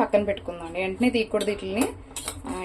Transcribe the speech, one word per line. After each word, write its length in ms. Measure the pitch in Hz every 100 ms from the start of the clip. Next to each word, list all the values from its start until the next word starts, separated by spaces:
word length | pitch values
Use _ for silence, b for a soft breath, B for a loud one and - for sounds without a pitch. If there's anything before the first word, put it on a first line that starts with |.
పక్కన 220 | 220 208 202
పెట్టుకుందాం. 420 | 196 - 175 165 175
వెంటనే 300 | 190 185 247 233
తీయకూడదు 360 | 220 208 202
వీటిని. 320 | 202 190 202 269 - - - - - 185
ఆ, 160 | 185